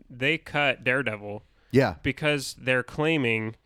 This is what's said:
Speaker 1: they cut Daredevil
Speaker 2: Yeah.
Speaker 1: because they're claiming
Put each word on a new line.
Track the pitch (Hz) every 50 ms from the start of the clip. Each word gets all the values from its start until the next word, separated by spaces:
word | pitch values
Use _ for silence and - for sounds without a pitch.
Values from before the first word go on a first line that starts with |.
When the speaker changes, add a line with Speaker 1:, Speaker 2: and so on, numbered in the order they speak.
| - -
Speaker 1:
they | 143 120 127 143 160
cut | 156 - - - 147 147 139 123 - -
Daredevil | 127 123 135 135 117 107 104 104 104 104 104 - _ _ _ _ _
Speaker 2:
Yeah. | - 123 135 107 87 - -
Speaker 1:
because | 143 127 - 156 151 147 143 127 - - -
they're | - 127 127 127 120
claiming | - - - 151 156 165 156 131 117 113 113 110 110 110 - _